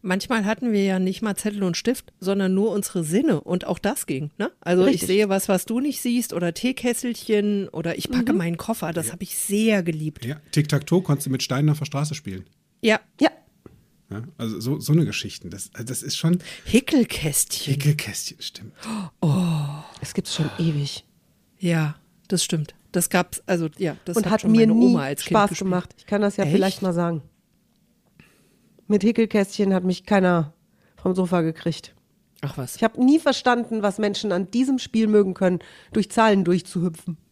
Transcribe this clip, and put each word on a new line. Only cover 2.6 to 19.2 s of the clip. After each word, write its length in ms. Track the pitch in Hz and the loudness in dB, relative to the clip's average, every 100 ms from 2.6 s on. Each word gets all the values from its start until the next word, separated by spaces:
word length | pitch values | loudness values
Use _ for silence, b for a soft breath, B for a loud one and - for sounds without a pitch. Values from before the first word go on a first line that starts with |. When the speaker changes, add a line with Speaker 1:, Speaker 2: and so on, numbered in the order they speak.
| 214 | 0
Speaker 1:
unsere 340 | 202 196 190 156 | -2 -2 -4 0
Sinne 340 | 190 311 165 | 2 2 0
und 260 | - 180 - | 0 -4 -2
auch 140 | 170 | -2
das 280 | 196 277 - | -2 -4 -6
ging, 220 | 135 147 - | -6 -6 -6
ne? 140 | 220 _ | -8 _
Also 240 | - 180 | 0 4
Speaker 2:
Richtig. 200 | 185 170 | 4 4
Speaker 1:
ich 40 | 180 | 2
sehe 220 | 190 208 | 2 2
was, 180 | 196 - | 0 2
was 160 | 190 | 0
du 160 | - 226 | 0 -2
nicht 220 | 285 262 | -2 -4
siehst 320 | 247 240 226 | -2 -2 -2
oder 200 | 175 175 | -4 -4
Teekesselchen 1160 | 165 247 262 247 233 247 226 - 208 208 202 190 | -2 -4 -2 -2 -2 -4 -6 0 0 2 -2 -4
oder 280 | - 170 - | -6 -6 -6
ich 140 | - | -2
packe 220 | 254 240 | -2 2
Speaker 2:
Mhm. 40 | 202 | 0
Speaker 1:
meinen 180 | 170 170 | 0 -4
Koffer, 340 | - 226 160 | -6 -4 -4
das 160 | 165 160 | -4 -6
Speaker 3:
Ja. 60 | |
Speaker 1:
hab 80 | 175 | -8
ich 160 | 185 - | -10 -8
sehr 460 | - 202 220 208 | -2 2 2 2
geliebt. 420 | 175 156 156 - 117 | 0 -4 -6 -6 -8
Speaker 3:
Ja, 100 | 147 _ | -8 _
Tic-Tac-Toe 500 | - 151 143 - 175 | 0 2 0 2 0
konntest 260 | 185 143 - | 2 -2 0
du 40 | |
mit 120 | 131 | -4
Steinen 260 | - 131 151 | -2 0 2
auf 80 | 147 | 0
der 60 | 147 | -4
Straße 280 | 139 147 | -4 -6
spielen. 300 | - 104 92 - _ _ _ | -6 -10 -12 -14 _ _ _
Speaker 1:
Ja. 180 | 226 214 _ _ | 0 0 _ _
Speaker 2:
Ja. 80 | 302 - _ _ - _ _ _ _ | 0 0 _ _ -20 _ _ _ _
Speaker 3:
Ja, 120 | 101 120 - | -12 -12 -10
also 220 | 117 110 | -8 -6
so, 200 | 117 143 | -4 -4
so 100 | - | 2
eine 140 | 156 123 | 2 2
Geschichten, 440 | - 95 - 87 | -4 -10 -12 -14
das, 200 | 98 - | -12 -14
also 140 | - 120 | -12 -10
das 180 | 123 | -8
ist 140 | 120 - | -8 -2
schon 220 | 160 180 B B - | 0 0 B B 2
Speaker 1:
Hickelkästchen. 1120 | 226 - 302 226 - 156 143 - - - 135 | 2 4 2 2 -2 -4 -2 -2 -4 -2 2
Speaker 3:
Hickelkästchen, 680 | 147 147 - - - - | 2 0 -2 -8 -10 -12
stimmt. 320 | - - 107 - 226 220 180 _ | -14 -14 -20 -16 -10 -8 -8 _